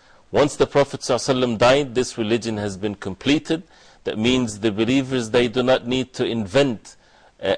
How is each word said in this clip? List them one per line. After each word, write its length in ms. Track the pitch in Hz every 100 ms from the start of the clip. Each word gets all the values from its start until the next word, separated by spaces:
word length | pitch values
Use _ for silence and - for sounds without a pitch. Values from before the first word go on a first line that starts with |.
| _ _ _
Once 260 | 98 147 -
the 100 | 139
Prophet 340 | 143 139 127
sallallahu 160 | - 120
alayhi 240 | - 131
wa 60 | 123
sallam 120 | 110
died, 360 | 120 139 139
this 220 | 117 123 -
religion 400 | 107 117 110 107
has 200 | 104 95
been 160 | 104
completed. 680 | 101 101 92 - 151 - 165 - _ - _
That 140 | - -
means 420 | 113 127 120 104
the 120 | 110
believers, 580 | 101 113 135 131 131 113
they 180 | 123 123
do 140 | 127
not 240 | 123 127 120
need 280 | 127 127
to 100 | -
invent, 720 | 107 117 98 120 139 107 - - _ _ _ _
uh, 140 | -